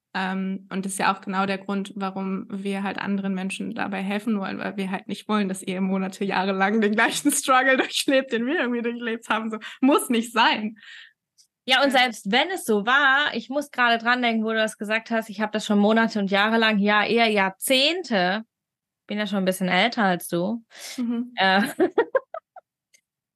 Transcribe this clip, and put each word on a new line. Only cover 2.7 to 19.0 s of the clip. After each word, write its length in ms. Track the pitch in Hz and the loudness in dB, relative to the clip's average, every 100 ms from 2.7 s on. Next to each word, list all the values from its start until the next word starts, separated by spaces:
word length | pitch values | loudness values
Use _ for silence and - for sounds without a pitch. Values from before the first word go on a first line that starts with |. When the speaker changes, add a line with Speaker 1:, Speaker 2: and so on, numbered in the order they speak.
| 196 | -6
Speaker 1:
halt 140 | 196 190 | -6 -6
anderen 360 | - 202 196 | -4 -2 -2
Menschen 400 | 190 190 - 190 | -4 -6 -8 -8
dabei 280 | - - 196 | -6 -6 -4
helfen 360 | 190 208 208 208 | -4 -4 -2 -4
wollen, 180 | 190 202 | -4 -6
weil 160 | 190 202 | -8 -6
wir 160 | 190 | -6
halt 160 | 190 - | -6 -8
nicht 220 | 202 - | -10 -4
wollen, 180 | 214 196 | -2 -2
dass 160 | 190 | -4
ihr 160 | - 185 | -6 -4
Monate, 460 | 190 190 190 190 202 | -2 -2 -4 -6 -4
Jahre 260 | 185 190 | -2 0
lang 300 | 190 190 220 | 0 2 2
den 100 | 208 | 2
gleichen 400 | 214 233 170 294 | 2 0 0 0
Struggle 460 | 285 - 262 262 262 | 0 4 4 4 4
<laughs> 0 | |
durchlebt, 560 | - - - 269 269 | 2 -2 2 2 2
den 120 | 226 240 | -2 0
wir 140 | 339 | 0
irgendwie 220 | 247 240 | 0 -2
durchlebt 480 | 233 240 240 226 - | -4 -4 -6 -6 -2
haben. 200 | 220 226 | -2 -2
So, 80 | 214 - - | -8 -10 0
muss 300 | 262 311 381 | 4 4 2
nicht 240 | 233 233 | -2 0
sein. 420 | 220 254 277 214 - - - - _ _ _ _ _ | 2 2 2 -4 -10 -18 -20 -20 _ _ _ _ _
Speaker 2:
Ja, 180 | - 254 | 0 4
und 120 | 277 | 4
Speaker 1:
Ja. 60 | 254 | 4
Speaker 2:
selbst 300 | 254 226 196 | 2 0 -2
wenn 200 | 240 320 | 0 0
es 140 | 370 - | -2 0
so 200 | 208 202 | 0 2
war, 480 | 262 277 269 294 233 | 4 4 4 2 -4
ich 120 | - | -6
muss 240 | 269 285 | -6 -4
gerade 280 | - 240 233 | 0 2 2
dran 220 | 226 247 | 2 0
denken, 220 | 240 226 | 2 0
wo 60 | 220 | 0
du 60 | 220 | 0
das 220 | 220 - | -2 -4
gesagt 340 | 208 220 220 | -4 -4 -2
hast, 180 | 226 220 | -4 -4
ich 100 | 196 | -4
hab 140 | 214 | -4
das 120 | 214 - | -2 0
schon 140 | 208 | 4
Monate 400 | 202 220 226 220 | 4 4 2 0
und 100 | 196 | 0
Jahre 280 | 196 208 226 | 2 2 4
lang, 200 | 220 214 | 4 4
ja, 260 | 202 214 202 | 4 4 4
eher 220 | 233 226 | 4 4
Jahrzehnte, 1160 | 208 190 - - 262 285 349 339 208 180 202 226 _ _ _ _ _ | 4 0 0 2 4 4 0 0 0 2 0 -6 _ _ _ _ _